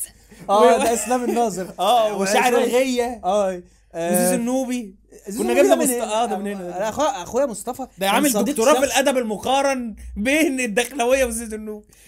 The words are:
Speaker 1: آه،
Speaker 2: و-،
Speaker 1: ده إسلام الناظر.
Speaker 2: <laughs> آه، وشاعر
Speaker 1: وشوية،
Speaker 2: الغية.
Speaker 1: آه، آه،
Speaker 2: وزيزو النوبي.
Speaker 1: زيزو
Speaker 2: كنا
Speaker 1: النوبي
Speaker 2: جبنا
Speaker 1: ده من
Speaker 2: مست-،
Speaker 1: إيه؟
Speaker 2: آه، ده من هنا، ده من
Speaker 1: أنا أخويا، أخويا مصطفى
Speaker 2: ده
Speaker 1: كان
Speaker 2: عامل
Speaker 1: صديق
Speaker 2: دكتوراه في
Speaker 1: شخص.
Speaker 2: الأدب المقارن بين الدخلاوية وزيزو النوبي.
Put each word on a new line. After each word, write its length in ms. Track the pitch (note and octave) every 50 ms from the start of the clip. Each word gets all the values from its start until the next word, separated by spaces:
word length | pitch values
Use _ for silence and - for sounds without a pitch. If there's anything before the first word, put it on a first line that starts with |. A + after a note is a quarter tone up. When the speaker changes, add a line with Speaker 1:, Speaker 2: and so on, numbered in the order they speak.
| - - - _ _ - - - - -
Speaker 1:
آه، 120 | G3+ G#3+
Speaker 2:
و-، 160 | A#3+ A#3+ A3+ A3
Speaker 1:
ده 120 | - A3+ A#3+
إسلام 300 | A3 - G#3+ B3+ B3 B3
الناظر. 500 | A3+ A3 A#3+ A#3+ A3 F3+ F3+ F#3 F3 E3+
Speaker 2:
<laughs> 20 | -
آه، 380 | F3 G#3 B3 A#3 A3 G#3+ G#3 G3
وشاعر 360 | G3 F#3+ G#3 A3+ B3 B3+ A#3+
Speaker 1:
وشوية، 100 | A#3+ A#3+
Speaker 2:
الغية. 540 | - A#3 B3 C4+ C4 B3 A#3+ A#3+ B3 B3 G#3+ F#3+
Speaker 1:
آه، 380 | F3+ G3 G#3 G3+ F#3+ F#3 F3+ F3 - _ _ _ _
آه، 200 | - E3 E3 E3+
Speaker 2:
وزيزو 220 | G3+ G#3 A#3 F3+ F3+
النوبي. 640 | - A#3 A#3+ B3+ C4 C4 A#3+ B3+ B3 A3+ G3 - _ _ _ - - -
Speaker 1:
زيزو 160 | G3+ G3 B3
Speaker 2:
كنا 100 | - -
Speaker 1:
النوبي 160 | - C#4+ C#4+ -
Speaker 2:
جبنا 60 | -
Speaker 1:
ده 60 | A#3+
من 60 | -
Speaker 2:
مست-، 40 | C4+
Speaker 1:
إيه؟ 120 | B3 A#3+
Speaker 2:
آه، 240 | A3+ G#3 G#3+ A3 A#3+
ده 120 | A3 - G3
من 80 | G3+
هنا، 140 | G3+ G3+ F#3+
ده 60 | F3+
من 60 | F3
Speaker 1:
أنا 160 | F3 F3+ G#3 A3
أخويا، 340 | G#3 A#3+ D4 D#4 G4+ F#4
أخويا 240 | F3 E3 - A#3+ C#4+
مصطفى 360 | C4+ G#3 - - A#3+ B3+ -
Speaker 2:
ده 60 | C4 - _ -
Speaker 1:
كان 80 | F#3+ G3
Speaker 2:
عامل 220 | G#3 B3 D4 C#4+
Speaker 1:
صديق 140 | A#3 G#3 A3+ A#3+ C#4+
Speaker 2:
دكتوراه 180 | G#3+ A3+ C4 D4+ B3+
في 60 | C#4
Speaker 1:
شخص. 100 | B3+ A3+ B3+
Speaker 2:
الأدب 200 | C4+ D4 C4 B3+
المقارن 800 | A#3+ G#3+ G#3+ F#3+ - A#3 C4 C#4 C#4 C#4 C4+ B3+ A#3+ A3+ G3+ - - - -
بين 440 | G3 G#3 C4 C#4+ D#4 D4+ E4+ C4+ C4
الدخلاوية 640 | B3 A3+ G3 A#3+ A#3+ A#3 - C#4+ A#3 B3 C4 C4+ C4
وزيزو 320 | A#3 A3+ A3+ A#3 G#3+ A3
النوبي. 300 | G#3+ G#3+ G#3+ G#3+ G#3 G#3+ _ _ - -